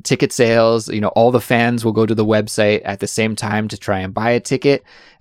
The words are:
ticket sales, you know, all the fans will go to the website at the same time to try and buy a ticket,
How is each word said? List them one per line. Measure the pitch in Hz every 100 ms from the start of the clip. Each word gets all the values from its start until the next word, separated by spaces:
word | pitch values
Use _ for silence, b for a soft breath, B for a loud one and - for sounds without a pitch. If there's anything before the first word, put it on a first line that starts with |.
ticket | - 131 139
sales, | - 117 117 113 113 107
you | 107
know, | 104
all | 110 120
the | 123
fans | - 120 117 120 113
will |
go | 107 110
to | 113
the | 107
website | 107 107 - 107 107
at | - 101
the | 104
same | - 110 107
time | 107 107 107
to | 107
try | - 98
and | 95
buy | 101 113
a | 120
ticket, | - 131 143 139 b b b b